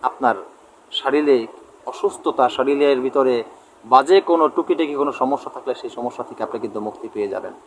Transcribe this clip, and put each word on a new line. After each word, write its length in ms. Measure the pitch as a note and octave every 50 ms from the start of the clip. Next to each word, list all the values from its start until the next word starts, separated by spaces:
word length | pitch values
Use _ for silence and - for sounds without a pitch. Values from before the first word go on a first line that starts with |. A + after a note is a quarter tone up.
আপনার 340 | - B2+ - - C#3 B2 A2 F#2+ - - - _ _ _ _ _ _ _
শারীরিক 580 | - - - C#3 C3+ D3+ D3+ C#3+ C3+ A#2+ A2+ A2+ - - - - - - -
অসুস্থতা, 640 | B2+ - - - G3+ - - - E3 - - B2+ B2
শরীরের 500 | - - C3 C#3 C#3+ C#3 D3 C#3+ C#3 B2+
ভিতরে 440 | B2+ C3 B2 C#3+ C3+ C3 B2+ A#2 A2 - - - _ _ _ _ -
বাজে 360 | A#2 B2+ C3+ C3 D3 F#3 G3
কোনো 260 | F#3+ - E3+ E3 D#3
টুকিটাকি 480 | C#3+ - - E3 - F3 D3+ E3 D3 D3
কোনো 160 | C#3 C#3+ C#3+
সমস্যা 400 | C3+ - C3 C3 C#3+ C3+ - C#3 -
থাকলে 220 | C3 - C3 B2
সেই 140 | - - A#2
সমস্যা 340 | - B2 A#2+ B2 - - A#2+
থেকে 200 | - A#2+ - A2+
আপনি 160 | - - A#2
কিন্তু 200 | A2 A2 G2 G#2+
মুক্তি 300 | G#2 G#2+ G#2 - - A2 -
পেয়ে 140 | G#2+ G#2
যাবেন। 260 | G2+ F#2+ F#2+ F#2+ F#2 - - -